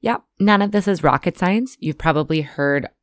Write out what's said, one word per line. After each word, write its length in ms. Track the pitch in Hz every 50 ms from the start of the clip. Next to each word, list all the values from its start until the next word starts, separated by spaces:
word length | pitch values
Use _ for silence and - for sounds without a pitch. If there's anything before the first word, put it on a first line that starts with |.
Yep, 220 | - 220 233 - _ _ _ _
none 220 | 190 208 208 202 202
of 100 | 202 208
this 160 | 208 190 208
is 160 | 196 175 -
rocket 320 | 147 131 139 - 185 -
science. 400 | - - 180 196 220 247 262 - _
You've 200 | - 151 151 -
probably 420 | - 165 156 147 156 - 160 156
heard 480 | 147 139 - - 143 143 143 143 139 - _ _